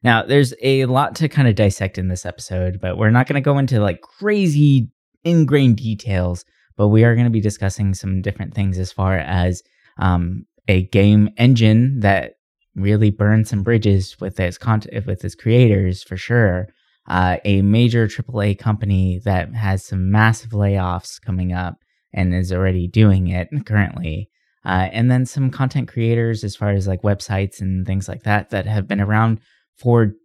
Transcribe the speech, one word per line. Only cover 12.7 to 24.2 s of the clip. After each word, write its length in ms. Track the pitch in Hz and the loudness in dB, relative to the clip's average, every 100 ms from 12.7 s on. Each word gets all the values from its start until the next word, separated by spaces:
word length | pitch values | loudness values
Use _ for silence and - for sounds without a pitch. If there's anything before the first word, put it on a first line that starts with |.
really 360 | - 101 104 107 | -4 0 2 2
burned 360 | 101 104 110 107 | 2 2 2 0
some 160 | 101 | -2
bridges 560 | 98 117 107 98 95 - | 0 0 2 0 0 -8
with 220 | 95 - | -10 -4
its 160 | 90 92 | -4 -4
con-, 240 | 117 107 - 107 110 | -2 -2 -4 -10 -8
with 160 | 95 | -8
its 120 | 98 | -8
creators, 680 | - 113 120 123 98 92 92 | -6 2 4 6 4 0 -4
for 140 | - 95 | -8 -12
sure. 520 | - 120 107 90 98 _ _ _ _ | -2 2 2 0 -6 _ _ _ _
Uh, 300 | 92 92 87 | 0 0 0
a 160 | 104 98 | 0 2
major 460 | 98 110 120 117 110 | 4 4 2 2 -2
triple 340 | - - 110 | -4 -8 -4
A 140 | 101 | -2
company 680 | 98 113 104 101 95 95 90 | -2 -2 -2 0 0 0 -2
that 280 | 104 92 87 | -2 -4 -4
has 300 | 117 101 95 | -6 -4 -4
some 280 | - 95 92 | -4 -4 0
massive 380 | 107 110 110 113 | 2 2 0 -6
layoffs 680 | 107 101 98 90 87 - - | -4 -2 -2 -4 -6 -10 -14
coming 320 | - 92 90 | -8 -6 -4
up 220 | 90 90 - _ _ _ | -6 -8 -12 _ _ _
and 200 | 95 92 | -4 -2
is 200 | 90 90 | -2 -2
already 340 | 90 95 92 87 | -2 0 -2 -2
doing 400 | 110 107 95 87 | 4 4 4 0
it 200 | 90 87 147 - | -4 -6 -8 -2
currently. 600 | 107 95 - 82 80 | 0 0 -4 -8 -8